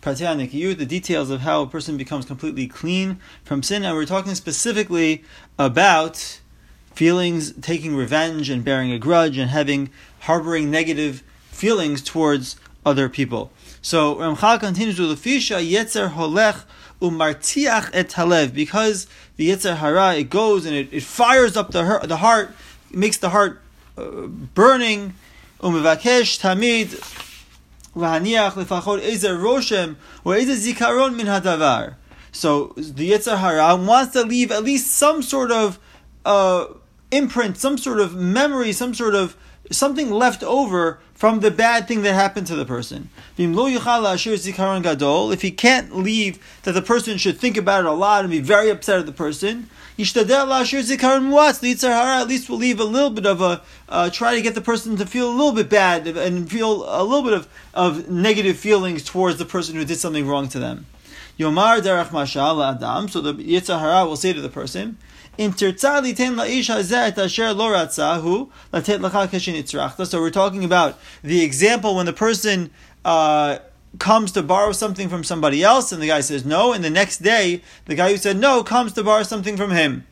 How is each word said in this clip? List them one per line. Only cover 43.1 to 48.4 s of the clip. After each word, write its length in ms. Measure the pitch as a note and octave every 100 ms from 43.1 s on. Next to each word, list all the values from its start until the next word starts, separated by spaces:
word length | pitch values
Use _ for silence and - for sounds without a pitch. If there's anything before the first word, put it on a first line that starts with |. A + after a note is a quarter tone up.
| - - -
V'im 160 | F3
lo 100 | E3+
yuchal 380 | C4 B3 A#3 A#3
la'ashir 320 | G#3+ F3+ A3+
zikaron 480 | G#3 F3+ F#3+ F#3+ F#3+
gadol, 500 | F3 D3 C#3+ D3+ G#3+
if 80 | F#3+
he 100 | F#3+
can't 460 | - A#3+ C4 A#3+ F#3
leave 420 | F#3+ A3 G3+ F3 - -
that 80 | -
the 100 | F3+
person 340 | F#3 A#3 A3+ G3
should 240 | G3 E3
think 160 | B3 G#3+
about 240 | F#3+ G3
it 60 | F3
a 60 |
lot 300 | D#3 G3 G#3
and 60 | F#3+
be 100 | D#3+